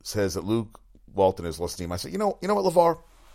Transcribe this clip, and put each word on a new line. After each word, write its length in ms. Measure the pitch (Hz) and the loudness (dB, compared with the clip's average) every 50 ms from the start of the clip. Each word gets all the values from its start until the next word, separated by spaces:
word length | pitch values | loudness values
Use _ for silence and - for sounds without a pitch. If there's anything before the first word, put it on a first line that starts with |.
| - | -12
says 300 | - - 107 101 95 80 | -6 -2 0 0 0 0
that 100 | 90 80 | -2 -2
Luke 360 | 98 110 117 110 107 - - - _ - - _ - - | 0 0 -2 -2 -4 -10 -20 -20 _ -20 -20 _ -8 0
Walton 320 | 98 95 92 92 - 85 | 2 4 4 2 0 -4
has 120 | 85 78 78 | -8 -6 -6
lost 160 | 87 85 - | -6 -6 -6
steam. 160 | - 87 85 | -6 -8 -6
I 60 | 87 | -6
said, 160 | 90 - - - | -6 -6 -6 -4
"You 60 | 196 | -2
know, 200 | 214 202 - - | -2 -2 -4 -2
you 60 | - | -2
know 80 | 190 208 | 0 0
what, 180 | 202 190 190 160 | 2 2 2 4
LeVar? 280 | 175 170 170 160 - - - - - - - - | 6 6 4 4 0 -4 -20 -20 -20 -20 -20 -20